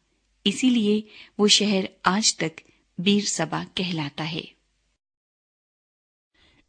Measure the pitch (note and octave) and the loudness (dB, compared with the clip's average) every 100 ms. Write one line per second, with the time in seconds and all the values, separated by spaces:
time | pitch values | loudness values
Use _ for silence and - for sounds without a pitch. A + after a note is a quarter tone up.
0 | _ _ _ _ G3+ G3 B3+ A#3+ G#3 G#3+ | _ _ _ _ -4 0 2 2 2 0
1 | G#3+ - - - G#3 - G#3 G3 F#3+ - | -2 -14 -16 0 4 4 2 0 -2 -2
2 | - F#3+ A3 - D#3+ - - _ _ - | 0 2 0 -2 -6 -8 -18 _ _ -4
3 | F3 G3+ G3+ - D#3+ E3 F3+ - F3+ E3 | 2 2 0 -4 -4 -4 -6 -6 -4 -4
4 | C#3+ - D#3 E3 - _ _ _ _ _ | -6 -8 -8 -8 -12 _ _ _ _ _
5 | _ _ _ _ _ _ _ _ _ _ | _ _ _ _ _ _ _ _ _ _
6 | _ _ _ _ _ _ | _ _ _ _ _ _